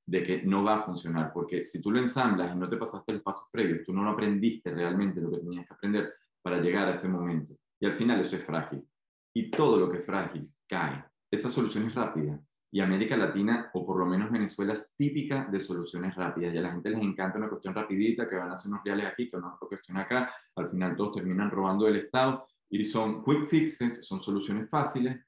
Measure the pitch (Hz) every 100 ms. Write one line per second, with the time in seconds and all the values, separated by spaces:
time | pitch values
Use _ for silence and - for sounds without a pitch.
0 | - 92 90 92 95 98 101 107 98 82
1 | 82 82 80 85 87 87 - 87 104 120
2 | 123 135 123 92 87 90 90 - 110 98
3 | - 107 98 - - 113 95 82 - 95
4 | 104 107 104 101 113 113 90 85 87 92
5 | 98 87 82 87 85 87 87 - 101 104
6 | - - _ _ 87 87 87 98 95 90
7 | 92 92 87 82 73 - _ - 101 -
8 | 117 110 - 92 - 80 - 69 - _
9 | _ _ _ 117 - - - 87 92 87
10 | - 95 78 78 73 _ - 92 78 69
11 | - _ - 101 123 123 113 104 110 120
12 | 113 82 76 73 - _ _ 98 95 95
13 | 113 127 92 95 104 117 - 92 90 92
14 | 90 92 107 113 101 - 98 107 - -
15 | 143 147 139 135 104 98 - 87 85 87
16 | 92 92 87 85 87 85 90 87 95 110
17 | 101 92 95 104 107 98 95 101 107 98
18 | 107 120 113 92 90 92 101 104 101 101
19 | 101 - 123 90 90 - - 98 - 92
20 | 98 123 123 - - - 85 92 90 -
21 | 104 - 90 92 104 95 95 98 110 104
22 | - 127 131 131 - _ - 104 107 117
23 | 110 107 135 151 147 165 - - 120 -
24 | - 95 - 98 101 104 110 151 139 131
25 | 123 127